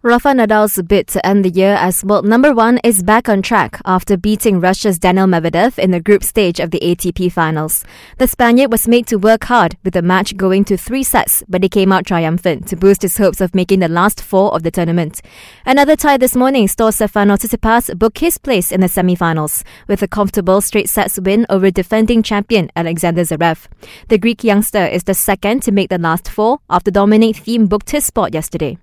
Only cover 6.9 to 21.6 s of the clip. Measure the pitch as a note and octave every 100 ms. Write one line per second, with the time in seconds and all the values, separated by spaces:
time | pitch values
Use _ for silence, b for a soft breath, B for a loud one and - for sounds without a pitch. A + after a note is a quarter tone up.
6.9 | F3 F#3 E3 F3+ F3 D#3+ D#3 D#3 - -
7.9 | B B B C4 - A#3+ A#3+ C4+ A3+ -
8.9 | A#3+ A#3 G#3+ G#3 A3+ - B3 E3+ - F#3+
9.9 | F3+ E3+ F#3 G3 G3 F#3+ F#3+ G3+ F#3+ -
10.9 | B3+ C4+ A#3+ - - - F#3 F#3 G#3 F#3+
11.9 | F#3+ F#3 F3 D#3+ F3 F#3 D3+ - F3 F#3+
12.9 | G3 F#3 - G3 E3 F#3 F#3+ F3+ F#3+ F3
13.9 | E3+ G3 - - F#3+ G3+ - E3 F3 E3+
14.9 | F3 E3 - B B B B - C4+ C#4+
15.9 | D4+ D4+ C#4 B3+ B3 B3+ C#4 G3 - A3+
16.9 | G#3+ G#3 - G3+ G3 - A#3 A3+ A#3 -
17.9 | F3 A3 - E4 - - A3+ F3 F#3 F#3
18.9 | F#3 F3+ F3+ E3+ D#3+ D3+ - - B B
19.9 | G3+ G3+ - G3+ - F3+ F#3+ G3+ G#3+ G3+
20.9 | - - - F#3+ G3+ A#3 G3